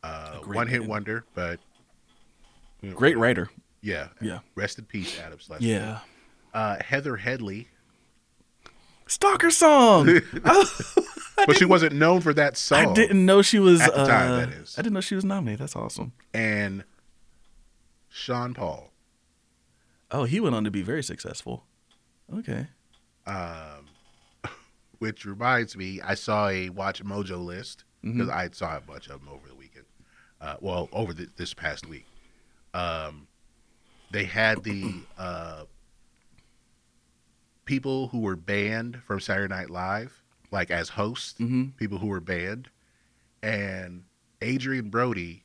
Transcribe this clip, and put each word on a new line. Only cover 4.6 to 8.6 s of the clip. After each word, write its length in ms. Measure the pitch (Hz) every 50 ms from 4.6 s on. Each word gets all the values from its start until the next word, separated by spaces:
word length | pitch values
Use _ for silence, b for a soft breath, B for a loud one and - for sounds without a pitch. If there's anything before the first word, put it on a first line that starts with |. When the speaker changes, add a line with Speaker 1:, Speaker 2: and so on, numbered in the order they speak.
| 101 101 - -
Speaker 1:
in 60 | 113
peace, 340 | _ - 104 92 87 - -
Adam 180 | 82 82 80
Schlesinger. 320 | 73 - - 80 78 117 113
Speaker 2:
Yeah. 280 | 110 98 - 110 110 113 b b b b b b b b b b -
Speaker 1:
Uh, 240 | 110 110 104 101 - -
Heather 340 | - 139 139 139 151 123
Headley. 500 | 101 98 123 127 131 113 101 98 107 120 _ _ _ _ _ _ _ _ _ _ _ _ _ _ _ _ _ _ _